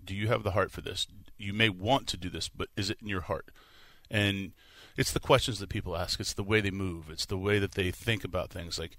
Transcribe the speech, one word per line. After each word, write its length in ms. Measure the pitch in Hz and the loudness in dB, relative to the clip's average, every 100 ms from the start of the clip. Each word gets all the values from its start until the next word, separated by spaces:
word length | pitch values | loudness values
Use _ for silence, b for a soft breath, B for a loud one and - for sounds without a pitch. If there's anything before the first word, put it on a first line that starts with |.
| 92 | -8
do 100 | 98 | -2
you 120 | 107 | 0
have 140 | 113 | 0
the 80 | 104 | 2
heart 200 | 95 90 | 2 0
for 80 | - | -2
this? 280 | 82 - - - - - | -6 -4 -6 -8 -18 -10
You 160 | 101 | -4
may 140 | 104 110 | 4 4
want 400 | 90 104 135 - | 4 4 4 2
to 80 | 87 | -6
do 120 | 85 | -6
this, 180 | 82 - | -6 -6
but 220 | - 87 - | -6 -6 -4
is 120 | 98 | -4
it 80 | 104 | -4
in 60 | 107 | -4
your 140 | 95 | -4
heart? 260 | - 80 - b b b b b b | -4 -6 -6 b b b b b b
And 440 | 107 101 - - b b b b - | 2 4 2 -4 b b b b -2
it's 160 | 127 | 0
the 80 | - | 0
questions 400 | - 131 - 98 | 6 6 6 -2
that 80 | 98 | -4
people 280 | 107 92 85 | -4 -4 -2
ask. 220 | 90 - | -2 -2
It's 120 | 101 | -4
the 100 | - | -4
way 180 | 98 110 | 2 4
they 100 | 101 | 4
move. 380 | 95 95 85 78 | 0 -2 -4 -8
It's 160 | 82 - | -8 -4
the 120 | 95 | -2
way 220 | 98 104 | 2 2
that 140 | 98 | 2
they 160 | - 92 | 0 -2
think 320 | - 117 107 | 0 -2 -2
about 280 | - 90 62 | -2 -4 -4
things. 260 | 87 85 - | -8 -8 -6
Like, 160 | 82 | -8